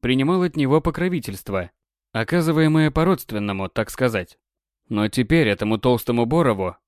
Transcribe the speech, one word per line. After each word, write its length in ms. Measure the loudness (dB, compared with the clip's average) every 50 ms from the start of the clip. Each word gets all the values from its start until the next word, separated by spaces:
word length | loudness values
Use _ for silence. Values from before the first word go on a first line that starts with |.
принимал 440 | -2 0 2 2 2 2 0 0 0
от 120 | -2 -2
него 240 | 0 0 2 2 2
покровительство, 920 | 2 0 -2 -2 -2 -2 -2 -4 -6 -8 -10 -10 -8 -6 -6 -6 -6 -6 _ _ _ _ _ _ _ _
оказываемое 800 | -6 -6 -2 0 0 0 2 2 2 4 4 4 4 4 2 2
по-родственному, 760 | 2 2 2 2 0 -2 -4 -6 -6 -4 -4 -4 -4 -4 -6 -6
так 220 | -4 -6 -6 -4
сказать. 480 | -2 -2 0 0 0 -2 -6 -8 _ _ _ _ _ _ _ _ _ _ _ -6
Но 200 | -2 -2 -2 0
теперь 400 | 0 0 0 2 2 2 2 2
этому 300 | 0 0 -2 -2 -2 0
толстому 480 | 2 0 0 0 0 -2 0 0 0
Борову, 500 | 0 2 2 2 2 0 0 -2 -6 -6 _ _